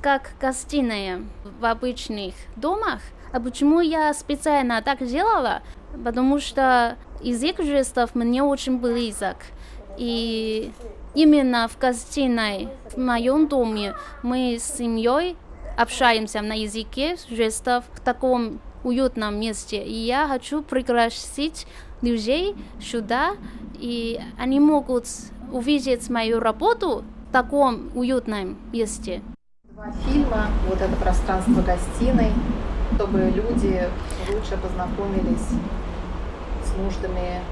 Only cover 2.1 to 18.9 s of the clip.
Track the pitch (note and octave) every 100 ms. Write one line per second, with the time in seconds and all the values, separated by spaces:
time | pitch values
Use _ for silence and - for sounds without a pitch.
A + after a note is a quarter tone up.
2.1 | G#3+ F#3+ - - - C#4+ G4+ A4 B3 -
3.1 | - - B3+ A#3+ B3 C#4+ E4 E4+ D#4+ D4+
4.1 | D4 - C#4+ D#4+ C#4+ B3 A3+ A3 C#4 B3+
5.1 | C4 G#4 G#4 A#3+ - - - - - A#3+
6.1 | A#3 C4 C#4+ - - C4 B3+ A#3 A#3+ -
7.1 | - - A#3+ C#4+ F4+ D#4 C#4+ C4 - A#3
8.1 | B3 A#3 B3 C#4+ C#4 - B3+ A#3+ A#3 A#3
9.1 | G#3 G3 F#3 - - - - - - A#3+
10.1 | A#3 A#3 A3 A3 A3 A3+ - A#3 - -
11.1 | C#4 D#4 D4+ C4 A#3+ A3+ - C4 A#3+ -
12.1 | - C4 A#3 G#3+ G3 A3 - A3 B3+ B3+
13.1 | A#3+ A#3 C#4+ D4+ C#4 A#3 G#3+ G3+ - -
14.1 | - A#3+ B3+ B3+ A#3 - - A#3+ A3+ A#3
15.1 | C4+ F4+ E4+ - - - - A#3 - B3
16.1 | A3+ A3 G#3+ G#3 A3 G#3+ A3 G#3+ - D4
17.1 | F4 - A3+ A3+ A3 - B3 A#3+ - -
18.1 | A#3+ C4 B3 A3+ - - - B3+